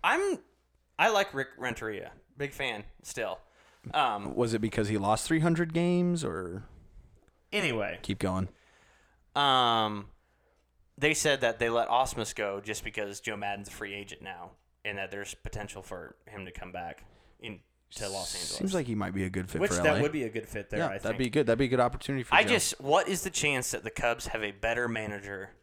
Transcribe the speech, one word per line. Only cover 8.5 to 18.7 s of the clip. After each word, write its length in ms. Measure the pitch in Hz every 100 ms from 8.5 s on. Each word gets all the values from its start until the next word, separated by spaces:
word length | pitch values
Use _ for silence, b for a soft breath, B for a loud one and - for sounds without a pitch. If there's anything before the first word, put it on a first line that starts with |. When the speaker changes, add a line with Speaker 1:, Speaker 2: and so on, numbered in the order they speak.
| b b b b b b b _ 139
Speaker 1:
Um, 680 | 143 131 120 113 107 104 98 - _ _ _ _ _ _ _ -
they 160 | 147
said 280 | 156 156 135
that 180 | 120 113
they 100 | 117
let 200 | 117 113
Ausmus 460 | 120 131 - 107 -
go 260 | 104 98
just 220 | 101 104
because 360 | 113 107 101 101
Joe 160 | - 104
Madden's 320 | 101 101 101
a 40 |
free 220 | - 101
agent 280 | 101 98 -
now, 300 | 95 90 87 - _ _ 107
and 120 | 101
that 140 | 98
there's 220 | 101 98
potential 480 | - - 107 101 101
for 340 | 92 90 82 - -
him 180 | 104 92
to 60 |
come 200 | - 92
back 320 | 90 85 - - b b b
in, 200 | 117 95 _ _ _ -
to 120 | 101
Los 260 | 98 90 92
Angeles. 220 | 85 -
Speaker 2:
Seems 160 | 196